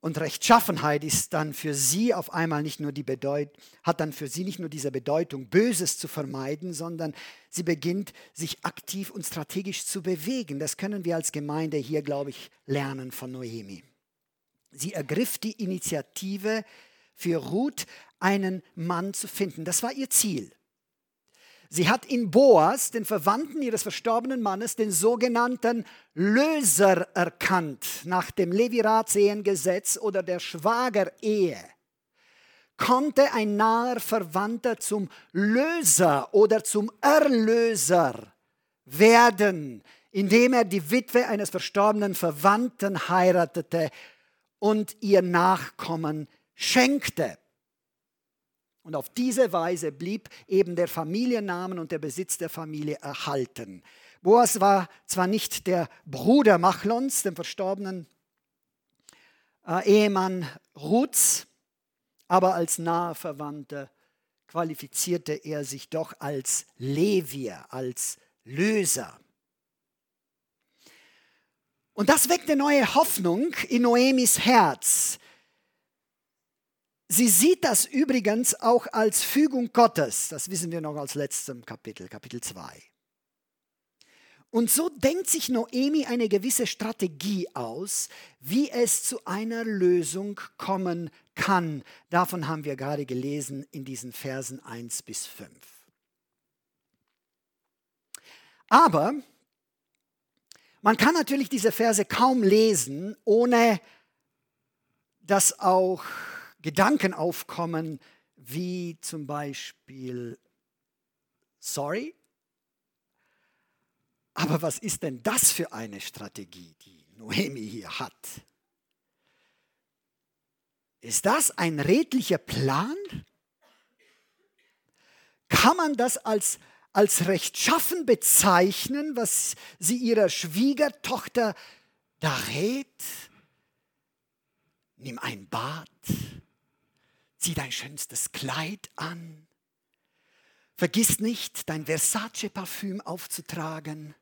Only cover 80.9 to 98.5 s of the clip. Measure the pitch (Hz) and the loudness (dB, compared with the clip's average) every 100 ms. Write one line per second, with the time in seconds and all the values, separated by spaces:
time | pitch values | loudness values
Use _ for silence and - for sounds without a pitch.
80.9 | 147 143 143 139 - - 123 113 113 - | -8 -8 -6 -4 -6 -8 -14 -14 -16 -14
81.9 | 104 92 107 127 123 - 92 87 73 _ | -16 -16 -16 -12 -10 -10 -12 -18 -18 _
82.9 | _ _ _ _ _ _ _ _ _ _ | _ _ _ _ _ _ _ _ _ _
83.9 | _ _ _ _ _ _ 226 233 - 339 | _ _ _ _ _ _ 0 2 2 0
84.9 | 285 262 339 370 330 - 247 226 254 277 | 0 0 0 -2 -2 0 -2 -2 -2 0
85.9 | 302 269 240 220 196 226 - 240 - 214 | 0 0 -2 0 0 0 -2 -2 -4 -8
86.9 | 226 185 147 190 196 175 - 117 123 196 | -4 -4 -4 -6 -4 -6 -8 -10 -8 -6
87.9 | - - - - _ 131 214 294 240 233 | -6 -6 -12 -20 _ -4 -2 0 0 0
88.9 | - - 247 - 190 220 233 226 208 180 | 0 -2 -6 -6 -6 -4 -4 -4 2 4
89.9 | 180 156 170 202 202 - _ - 190 180 | 4 0 -6 -8 -10 -16 _ -4 -2 -2
90.9 | 170 170 _ _ - 156 185 165 147 - | -4 -6 _ _ -6 0 2 0 -6 -12
91.9 | - _ 175 175 180 147 160 147 135 135 | -20 _ 0 0 -2 -6 -6 -6 -6 -6
92.9 | 147 135 127 135 147 135 139 139 156 135 | -6 -6 -6 -4 -6 -6 -10 -12 -14 -12
93.9 | 127 127 113 139 131 127 131 - 117 120 | -12 -14 -12 -10 -8 -10 -12 -14 -14 -12
94.9 | - - 110 - - 95 80 - _ _ | -12 -10 -12 -12 -14 -20 _ -20 _ _
95.9 | _ _ _ _ _ _ _ _ _ _ | _ _ _ _ _ _ _ _ _ _
96.9 | _ _ _ _ _ _ _ _ _ _ | _ _ _ _ _ _ _ _ _ _
97.9 | _ _ - - - _ | _ _ -20 -20 -20 _